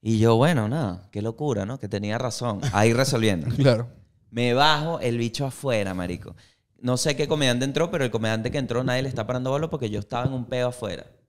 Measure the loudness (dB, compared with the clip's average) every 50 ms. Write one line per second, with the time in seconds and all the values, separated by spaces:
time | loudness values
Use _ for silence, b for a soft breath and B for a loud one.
0 | 0 0 2 4 6 6 6 6 6 4 4 2 0 0 -2 -2 -2 -4 -4 -8
1 | -12 -10 -8 -6 -6 -6 -6 -4 -4 -2 -2 -2 -2 -4 -6 -8 -8 -6 -4 -4
2 | -4 -2 -4 -4 -4 -6 -6 -4 -4 -4 -4 -2 -4 0 2 4 4 6 6 4
3 | 2 2 2 2 2 2 2 2 0 -2 0 4 6 6 6 4 0 -6 -10 -20
4 | -20 _ _ _ _ _ -4 -2 0 2 4 4 4 4 4 2 0 -2 -4 -2
5 | -2 -2 0 0 -2 -2 -2 -4 -6 -6 -6 -6 -4 0 0 0 0 -2 -2 -4
6 | -4 -4 -6 -6 -8 -14 -16 b b b b b b _ _ _ -2 -2 0 0
7 | 0 0 0 0 0 0 0 2 2 2 2 2 0 0 0 0 0 0 0 0
8 | -2 0 0 0 0 0 0 0 -2 -2 -2 -2 -4 -2 -2 -2 0 0 0 0
9 | -2 -2 -4 -4 -4 -4 -4 -2 -2 -2 -2 -2 -2 -4 -4 -4 -4 -4 -4 -6
10 | -6 _ -6 -2 -2 -2 -2 -4 -6 -4 -2 -2 -2 -2 -2 -4 -6 -6 -6 -8
11 | -12 -18 -20 _ _